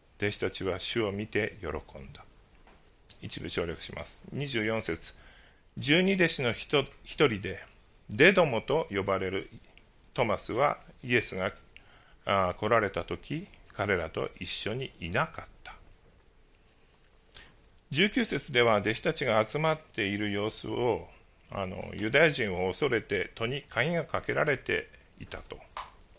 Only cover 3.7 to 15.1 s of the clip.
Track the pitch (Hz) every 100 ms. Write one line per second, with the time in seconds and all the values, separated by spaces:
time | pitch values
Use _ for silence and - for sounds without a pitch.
3.7 | 78 - - 80 - - 123 143 120 107
4.7 | 110 - 85 - - - - - - _
5.7 | - 120 160 185 196 165 - 123 110 -
6.7 | 147 131 - - - 147 104 98 95 -
7.7 | - - - - 107 165 190 160 113 -
8.7 | 147 - 98 95 95 92 95 - 110 -
9.7 | - - _ - - 117 95 - 107 143
10.7 | - - - 127 120 - 95 95 - -
11.7 | - - - - - - 98 92 - 107
12.7 | 117 101 90 - 92 - 151 202 - -
13.7 | - 101 92 82 - - - 92 - 98
14.7 | 117 - - 85